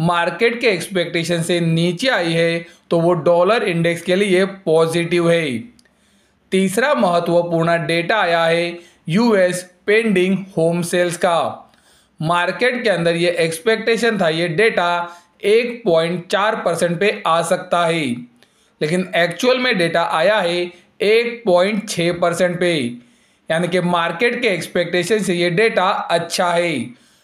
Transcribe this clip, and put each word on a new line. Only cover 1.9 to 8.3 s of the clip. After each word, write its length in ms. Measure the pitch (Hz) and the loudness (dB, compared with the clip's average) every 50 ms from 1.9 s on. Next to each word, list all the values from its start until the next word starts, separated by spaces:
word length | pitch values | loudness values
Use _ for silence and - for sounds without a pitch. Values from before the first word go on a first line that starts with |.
| 175 170 - 262 | 0 -2 -2 0
आई 220 | 254 202 175 175 165 | 0 0 0 0 0
है 340 | 165 165 165 165 170 170 - - _ _ _ | 0 0 0 0 -4 -6 -10 -18 _ _ _
तो 100 | 180 170 | 0 2
वो 120 | 165 170 180 | 2 2 2
डॉलर 500 | 170 139 175 175 170 180 185 220 240 - | 2 2 2 4 4 4 4 2 2 0
इंडेक्स 380 | 196 170 170 165 170 170 165 - | 0 -2 0 0 0 -2 -2 -2
के 140 | 180 180 | -2 0
लिए 280 | 190 208 208 180 180 196 190 190 - - | 0 2 2 2 2 2 0 -4 -8 -2
पॉजिटिव 680 | 170 156 160 165 160 165 170 170 170 175 175 170 170 | 2 2 4 4 2 0 -2 -2 0 0 0 2 2
है। 280 | 170 170 165 143 123 113 117 - - _ _ _ _ _ _ _ _ _ _ _ _ _ _ _ - | 2 2 0 -2 -4 -6 -8 -12 -18 _ _ _ _ _ _ _ _ _ _ _ _ _ _ _ 0
तीसरा 400 | 190 190 185 185 233 247 285 294 | 0 0 0 0 0 0 2 2
महत्वपूर्ण 920 | 254 220 180 175 170 170 175 170 170 170 175 170 165 165 165 170 170 160 | 2 2 2 2 0 0 2 2 2 2 2 0 0 2 2 0 0 0
डेटा 300 | 151 165 170 170 175 233 214 | 0 -2 -2 0 0 0 0
आया 260 | 196 175 | 2 2